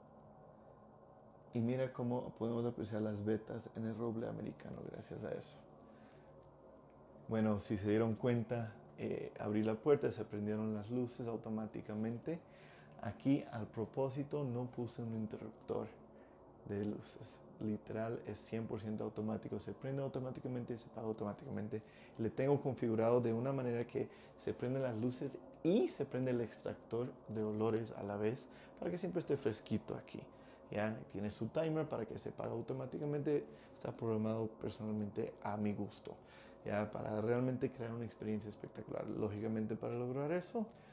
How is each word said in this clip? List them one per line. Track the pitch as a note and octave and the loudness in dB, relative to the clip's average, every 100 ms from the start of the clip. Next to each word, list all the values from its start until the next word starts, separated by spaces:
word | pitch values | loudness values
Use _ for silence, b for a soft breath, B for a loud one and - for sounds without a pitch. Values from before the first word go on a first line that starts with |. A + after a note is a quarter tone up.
| - - - - - - - - - - - - - - - | -12 -20 -20 -20 -20 -20 -20 -20 -20 -20 -20 -20 -20 -20 -6
y | B2 | 0
mira | A#2 B2+ C3 | 2 4 2
cómo | B2+ B2 B2 - - | 2 0 0 -2 -2
podemos | A2+ A#2 | 0 2
apreciar | A#2+ A#2 G2+ G#2+ | 2 0 -2 0
las | G#2+ G#2 | 0 2
vetas | G#2 G#2+ - A2+ - | 2 2 2 -8 -6
en | - A2+ | -4 -4
el | A2 | -2
roble | A#2 A2+ A2+ | -2 0 -2
americano | G#2+ G#2+ - - - - | -2 -6 -8 -8 -8 -8
gracias | - - - | -8 -8 -6
a | - | -4
eso. | - - - - - B B B B B B B - - - - - - - - | -4 -6 -14 -18 -20 B B B B B B B -20 -20 -20 -20 -20 -20 -14 0
Bueno, | A2+ A2 G#2 | 4 6 4
si | - G#2+ | 2 0
se | G#2 | 6
dieron | G#2+ A2+ | 6 6
cuenta, | A2 B2+ A#2+ A2 A#2+ A2 - - - | 4 4 4 2 0 -2 -8 -14 -4
eh, | A2 - - - | -2 -2 -4 -4
abrí | G#2 G#2+ | 2 4
la | G#2+ | 4
puerta, | A2 D#3 C#3+ C3 | 4 6 6 6
se | G#2+ | 0
prendieron | G#2 G#2 G#2 G#2+ A2 | -4 -2 0 2 2
las | G#2+ G#2 | 0 -2
luces | B2 A#2+ - A#2+ | 0 0 -2 -2
automáticamente. | A2 A2+ A2 G#2+ - - G#2+ A2 A#2 - E3 - B B B B B | -2 -2 -2 -2 -6 -4 -2 0 -2 -4 -6 -6 B B B B B
Aquí, | - - C3+ C#3+ - | -6 0 6 6 4
al | A2+ G#2 | -4 -4
propósito, | - G#2+ - C3+ C3 C#3 D3 | -2 -2 2 0 0 -2 0
no | C#3 A#2+ B2 | 0 0 -2
puse | B2 A#2+ - | -2 -4 -4
un | A#2 A2+ | -4 -2
interruptor | G#2+ A2+ G#2+ - - - A2 - - B B B B - - | -2 -4 -8 -8 0 0 0 -8 -18 B B B B -12 -4
de | G2+ | 0
luces. | G#2 G#2 - - A2+ - - - | 0 -2 -6 -12 -14 -16 -16 -4
Literal, | A2 G#2 - G#2+ A2+ A#2 - | -2 -2 -2 -2 -2 -2 -4
es | G2+ | -8
cien | - A2+ A2+ | -4 -2 -2
por | A2 | -2
ciento | G#2+ G#2+ | -2 -2
automático. | A2 A2 G#2+ G#2+ - A2 | -2 0 0 0 -2 -4
Se | G2+ | -4
prende | G2+ C3+ C#3 | -6 -2 -2
automáticamente | C3+ C3+ B2+ A#2 C3+ B2 A#2+ | 0 -2 -4 -4 -2 -2 -2
y | A#2 | -4
se | - | -6
apaga | - A2+ | -4 0
automáticamente. | G#2+ G#2 G2+ C3+ G2+ G#2+ G#2+ - B B B | 0 0 -4 -4 -4 -2 -4 -6 B B B
Le | A2+ | 0
tengo | - C3+ C#3+ | 4 6 6
configurado | C#3+ B2 A#2+ A2 A2+ B2 | 4 2 4 6 8 8
de | A#2+ | 6
una | A2+ B2+ | 4 2
manera | C#3 B2 A#2 A#2+ | 2 2 2 0
que | A#2 A2+ B B B | 0 -2 B B B
se | - | -4
prenden | - B2 C3 | 0 2 2
las | C3 A2 | 2 2
luces | B2 B2 C#3 - - - | 2 2 -2 -4 -12 0
y | D#3+ G3+ F#4 | 6 6 6
se | - | 2
prende | D3 B2+ C3 | -2 0 2
el | B2 | 2
extractor | A2+ - - G#2+ - A2+ B2 - - | 2 -2 -6 -6 -2 -2 -2 -4 -6
de | A2 | 0
olores | G#2+ G#2+ A2 A2+ A2 | 2 4 4 4 2
a | - | -4
la | G2+ G2+ | -2 2
vez | G#2 C3 - B B B | 2 2 -4 B B B
para | - | -2
que | F3 | 0
siempre | F3+ E3+ | 0 0
esté | D3+ C#3+ | 2 2
fresquito | B2+ G#2+ - A2 - | 2 0 0 -2 0
aquí, | - - - - B B B B | -6 -6 -10 -10 B B B B
¿ya? | G#2 G#2+ A2+ C#3 | 0 0 0 -6
Tiene | G2 G#2 | -4 -4
su | - A2+ | -2 -2
timer | - D#3+ D#3 D3+ | 2 2 2 0
para | A#2 | 0
que | A2 A#2+ | -2 -4
se | - | -6
apague | - A2+ | -4 -2
automáticamente. | A2+ A2+ C3 C3 - D3 D3 D3 D3 D3 B B - | -2 -2 -2 -2 -2 0 2 4 4 2 B B -8
Está | - | -6
programado | A#2+ A#2 A2 A2 A2+ A2 - | -2 2 4 4 2 0 -2
personalmente | A2 - A2 G#2+ G#2 - A2+ - | -6 -4 -2 0 0 0 -2 -2
a | G#2 G#2 | -2 2
mi | G#2 | 2
gusto, | G2+ G2+ - - - B B B B | 2 -2 -6 -10 -10 B B B B
¿ya? | A2 G#2 G#2+ | 0 2 2
Para | - - G#2+ | 0 0 2
realmente | G#2+ A#2+ B2+ B2+ C3 | 4 6 4 4 0
crear | - A2+ | 0 -4
una | A#2 | -4
experiencia | A2+ - G#2+ G#2+ G#2+ | -4 -4 0 0 -2
espectacular. | G#2 - - - - - | -8 -10 -8 -4 -4 -2
Lógicamente, | G#2+ G#2+ G#2 A2 A2 A2 A2 | 0 0 2 0 2 0 0
para | A#2+ | 0
lograr | A#2+ B2 B2+ D3 | 0 0 0 2
eso, | F3 F3 A#3 G#3+ B B | 0 0 -2 -2 B B